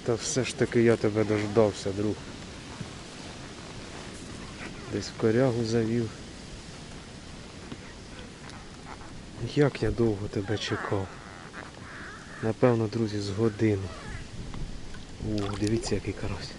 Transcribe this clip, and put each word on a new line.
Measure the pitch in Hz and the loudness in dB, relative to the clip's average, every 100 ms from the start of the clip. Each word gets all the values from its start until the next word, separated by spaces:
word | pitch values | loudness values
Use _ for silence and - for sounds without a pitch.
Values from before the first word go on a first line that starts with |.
Та | - | 2
все | 113 - - | 0 2 2
ж | 117 - | 0 2
таки | 120 123 | 4 8
я | 117 110 | 8 8
тебе | 113 107 | 6 4
дождався, | 104 107 104 104 107 95 101 | 4 4 4 8 6 6 -4
друг. | 98 107 98 - - - - - - - - - - - - - - - - - - - - - - - - - - - | 0 0 0 -6 -10 -10 -12 -12 -10 -10 -10 -12 -12 -12 -12 -12 -12 -12 -12 -12 -12 -12 -12 -10 -10 -10 -10 -10 -8 -4
Десь | 104 98 | -4 -4
в | - | 2
корягу | 113 113 135 117 113 | 4 6 6 4 2
завів. | 117 110 117 113 - - - - - - - - - - - - - - - - - - - - - - - - - - - - 135 - - - - 117 - | 4 4 2 0 -4 -12 -14 -12 -12 -12 -14 -12 -14 -14 -14 -14 -14 -14 -14 -12 -12 -12 -14 -14 -12 -12 -12 -12 -12 -12 -14 -12 -12 -12 -12 -12 -6 -2 6
Як | 143 - | 4 6
я | 110 | 0
довго | 107 117 101 104 | 4 4 4 0
тебе | 117 98 104 | -2 0 0
чекав! | - - - 104 98 - - - - - - - - - - - - - | 0 -2 0 0 0 -8 -14 -14 -12 -12 -12 -12 -12 -12 -12 -12 -12 -4
Напевно, | 110 110 127 117 110 | -2 6 6 6 4
друзі, | 113 113 104 | 2 0 0
з | 101 | -2
годину. | 98 113 104 110 101 92 - - - - - - - - - - - - - 107 | 4 2 6 4 4 0 -6 -8 -8 -8 -8 -8 -4 -4 -6 -8 -8 -10 -6 -2
О, | 107 101 101 | 0 0 0
дивіться, | 104 113 110 123 | 2 2 2 0
який | - | 0
карась. | 95 101 95 - | -2 -2 -4 -6